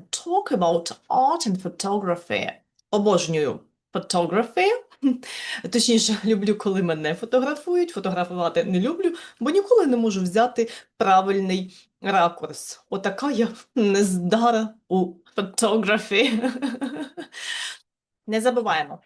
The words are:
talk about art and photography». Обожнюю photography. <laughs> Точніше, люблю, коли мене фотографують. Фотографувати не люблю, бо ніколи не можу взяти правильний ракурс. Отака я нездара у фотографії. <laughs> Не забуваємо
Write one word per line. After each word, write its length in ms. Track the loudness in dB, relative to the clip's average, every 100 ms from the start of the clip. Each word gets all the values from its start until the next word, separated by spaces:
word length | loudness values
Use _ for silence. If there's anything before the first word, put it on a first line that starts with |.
| -10
talk 480 | -10 -2 -2 0 0
about 360 | 2 2 -2 -12 -2
art 400 | 2 2 2 -2
and 140 | -2
photography». 880 | -4 -6 -4 -2 -2 -4 -2 -4 -4 -10 _ _ -4
Обожнюю 720 | 0 4 4 2 0 0 -2 _ _ _
photography. 760 | -10 -2 0 0 0 0 2 2 2 -6 -2 0 0
<laughs> 520 | -6 -12 -10 -8 -2
Точніше, 440 | 0 4 4 2 0
люблю, 300 | 0 0 2
коли 280 | 0 0 0
мене 320 | 0 -2 -2
фотографують. 760 | -4 0 0 0 -4 -2 0 0
Фотографувати 760 | -4 -4 -2 -4 -2 -2 0
не 160 | 0 2
люблю, 320 | 0 0 -2 -4 -12 -6
бо 100 | 0
ніколи 360 | 2 4 4 4
не 100 | 2
можу 260 | 2 0
взяти 460 | 0 2 2 2 -4 -4 -12 -2
правильний 800 | 4 4 4 0 0 -2 -4 -14 _ _
ракурс. 800 | 0 2 2 0 -12 -10 -14 -16 -10
Отака 400 | -6 -4 -4 -2
я 180 | 0 0 -2 -8
нездара 960 | 0 2 4 2 2 2 2 4 2 -2 -8 -2
у 180 | 0 0 -4 _
фотографії. 1080 | -6 -6 0 2 2 2 0 0 0 2 0
<laughs> 80 | -2 -4 -6 -6 -8 -8 -12 -12 -16 -14 -10 -8 -10 -12 _ _ _ _ -4
Не 100 | 0
забуваємо 580 | 0 0 0 0 -2 -10